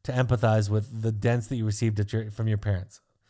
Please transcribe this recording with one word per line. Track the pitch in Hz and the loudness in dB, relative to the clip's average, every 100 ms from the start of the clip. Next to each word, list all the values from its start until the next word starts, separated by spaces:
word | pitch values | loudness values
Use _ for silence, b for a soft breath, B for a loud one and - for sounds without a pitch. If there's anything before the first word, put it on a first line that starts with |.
to | - | -4
empathize | 127 123 123 117 110 101 | 0 2 4 4 4 2
with | 107 104 113 | 0 -2 -4
the | 113 | -2
dents | 107 120 120 113 | 0 0 0 -2
that | 123 | -2
you | 110 | -2
received | 101 113 104 | 0 0 0
at | 101 | -2
your, | 110 107 | -2 -4
from | 104 110 | -4 -2
your | 104 | -2
parents. | 104 92 92 - _ _ | 0 -2 -4 -18 _ _